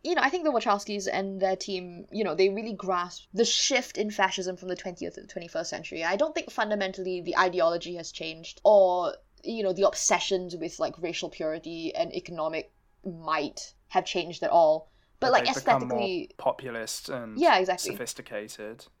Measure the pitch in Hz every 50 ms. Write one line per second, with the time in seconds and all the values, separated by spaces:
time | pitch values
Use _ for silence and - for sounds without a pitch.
0 | - 302 359 302 - 277 339 311 302 311 269 226 214 233 233 208 - - 208 202
1 | 185 190 - 190 196 196 196 190 190 190 190 190 - - 196 180 180 175 175 175
2 | - - - 208 214 180 156 170 190 196 196 208 220 226 208 - - 185 185 175
3 | 175 180 - - - _ - 185 233 226 - - - - 277 247 254 - - -
4 | 214 208 208 - 196 190 - 202 185 180 185 180 185 185 180 - - 190 175 -
5 | 180 170 - - - - - 180 170 170 - 160 170 - - - 170 - - 160
6 | 165 170 190 208 302 320 311 330 - - - - 220 214 214 208 196 190 190 190
7 | 185 185 180 180 170 175 - - 185 185 170 180 165 165 170 170 170 165 175 170
8 | 165 - - - 160 160 160 160 165 - - - - 202 214 202 190 180 180 180
9 | 170 165 - - _ _ _ _ - - 226 226 208 190 180 175 196 - - -
10 | - - 170 175 - - 196 185 180 175 175 165 160 160 - - 165 131 113 -
11 | 175 175 175 - - 156 - - 165 156 156 165 - 165 170 165 165 160 - -
12 | 170 165 - 180 180 - 175 165 156 160 160 156 - - _ _ _ _ _ _
13 | - 190 170 165 165 156 160 156 151 - - - - - - _ _ _ - 190
14 | 180 - - 185 165 170 165 - - - - 170 165 156 156 160 - - _ _
15 | _ _ _ _ 254 262 254 - 247 269 262 - - - - 131 127 127 123 -
16 | - 190 180 175 - - - - - 135 - - 135 127 117 117 110 - - -
17 | - - 143 123 117 110 110 254 330 330 240 185 190 185 180 - - 190 - -
18 | 123 - - - - - 117 104 107 110 - - 107 107 113 120 - - _ _